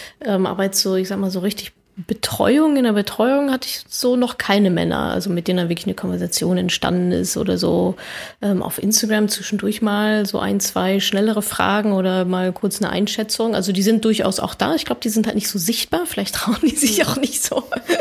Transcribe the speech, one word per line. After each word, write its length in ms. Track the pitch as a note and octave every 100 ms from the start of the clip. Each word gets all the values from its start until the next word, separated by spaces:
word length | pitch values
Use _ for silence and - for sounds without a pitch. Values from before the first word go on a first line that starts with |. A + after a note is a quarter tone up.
| - -
Ähm, 200 | - G3
aber 200 | F#3+ F3+
jetzt 180 | G3 G3
so, 140 | G3 F#3+
ich 100 | F#3
sag 120 | G3
mal, 100 | F#3+
so 80 | F#3
richtig 320 | F#3+ G#3 - _ _ - E3
Betreuung, 680 | G#3+ - - - C#4 D#4 C#4+
in 80 |
der 80 | A#3+
Betreuung 580 | G#3 G3+ - A#3 C#4 C#4+
hatte 160 | C4 -
ich 140 | - -
so 260 | - B3
noch 240 | B3 B3 -
keine 320 | - G3+ G3
Männer, 400 | E3+ E3+ - -
also 200 | - F#3+
mit 180 | F3 E3+
denen 80 | F3+
da 40 | E3+
wirklich 180 | E3+ G3
eine 100 | F#3
Konversation 600 | F#3 F3+ F3 - E3+ F3+
entstanden 540 | F3+ - - F3+ F3+
ist 260 | F3+ F3+ -
oder 220 | F#3+ F3+
so. 380 | F3+ F3 F3+ F#3+ - - - -
Ähm, 220 | G3+ F#3
auf 180 | - -
Instagram 480 | G3 A3 G#3+ G#3+ G#3
zwischendurch 540 | - - G3+ G3 G#3+
mal 420 | G#3+ G#3 G#3+ G#3+
so 140 | G3+ -
ein, 220 | F#3+ G3+
zwei 400 | - F#3+ F#3 G3
schnellere 420 | G3 G3 G#3+ G#3
Fragen 480 | G#3 - F#3+ G3+ G#3+
oder 320 | F#3+ F#3 F#3
mal 280 | F3+ F#3 F#3
kurz 280 | F3+ G3+ -
eine 100 | G3+
Einschätzung. 640 | - G#3 - A3 - A3+ G#3
Also 160 | F#3
die 100 | F#3
sind 220 | G3 A3+
durchaus 340 | A3+ A3 - F#3+
auch 160 | -
da. 220 | - - D#4
Ich 80 |
glaub, 160 | - B3
die 80 | A#3
sind 180 | G#3+ A3
halt 80 |
nicht 140 | G#3+ -
so 100 | G3
sichtbar. 440 | F3 A#3 - - F4
Vielleicht 300 | - G3 -
trauen 220 | - -
die 140 | D4+ -
sich 280 | B3 G#3+
auch 120 | - C4+
nicht 260 | C#4+ -
so. 220 | - - - B3 - -